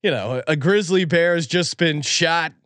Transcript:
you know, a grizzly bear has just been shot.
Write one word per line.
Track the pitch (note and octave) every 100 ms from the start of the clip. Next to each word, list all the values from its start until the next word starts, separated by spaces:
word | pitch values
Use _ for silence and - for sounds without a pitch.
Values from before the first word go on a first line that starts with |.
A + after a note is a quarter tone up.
you | G3+
know, | C3 G2+ C3 -
a |
grizzly | D#3 C#3+ G3+ F3+ F#3+ F3
bear | E3+ E3+ E3+
has | D3
just | F3 E3+ -
been | E3+ D3+
shot. | C#3 - E3 E3+ D#3+ _